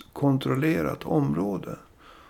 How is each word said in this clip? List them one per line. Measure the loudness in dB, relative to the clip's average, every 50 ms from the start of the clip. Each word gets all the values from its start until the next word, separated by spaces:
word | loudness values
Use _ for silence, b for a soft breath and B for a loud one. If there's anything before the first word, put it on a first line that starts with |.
| -8 -12 -6
kontrollerat | 0 2 2 2 2 2 0 0 0 2 0 2 2 0 -2 -2 -4 -4
område. | 0 2 2 2 2 2 0 0 -2 -2 -4 -6 -8 -12 -12 -14 -20 -20 b b b b b b